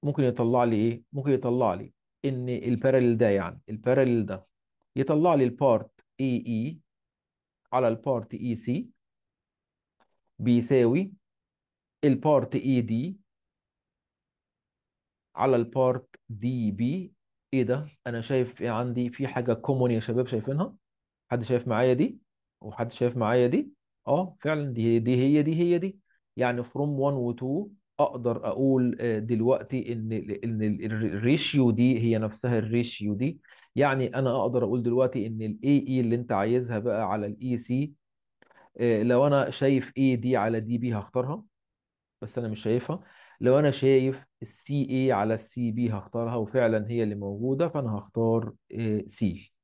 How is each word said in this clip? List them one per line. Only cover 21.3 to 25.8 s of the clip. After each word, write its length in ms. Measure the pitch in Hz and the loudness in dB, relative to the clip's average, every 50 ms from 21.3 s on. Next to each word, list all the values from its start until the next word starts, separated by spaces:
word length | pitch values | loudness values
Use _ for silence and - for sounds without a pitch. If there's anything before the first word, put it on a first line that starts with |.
حد 120 | 123 120 | -4 -4
شايف 260 | 113 - 127 120 - 123 | -2 0 0 0 0 0
معايا 240 | 113 110 123 131 127 | 0 2 4 4 4
دي؟ 240 | 123 165 262 - - _ _ _ _ _ _ _ _ | 4 2 0 -2 -8 _ _ _ _ _ _ _ _
وحد 320 | - 107 107 - 117 117 | -18 -16 -6 -6 -6 -6
شايف 240 | - - 127 120 120 | -2 -2 -2 -2 0
معايا 300 | 123 113 104 120 127 123 | 0 0 2 4 4 4
دي؟ 220 | 123 131 226 294 - - _ _ _ _ _ _ - | 4 2 0 -2 -4 -12 _ _ _ _ _ _ -2
اه، 280 | 135 160 190 180 - _ | 0 0 0 -4 -8 _
فعلا 320 | - 143 156 151 147 139 | -4 -2 -2 -2 -2 -4
دي، 260 | 123 117 110 117 117 117 | -4 -2 2 2 2 2
دي 180 | 117 120 127 | 2 2 2
هي 260 | 123 127 135 147 151 | 2 4 4 4 4
دي، 120 | 147 151 160 | 2 2 0
هي 220 | 160 175 175 175 | 0 2 2 2
دي. 200 | 175 | 0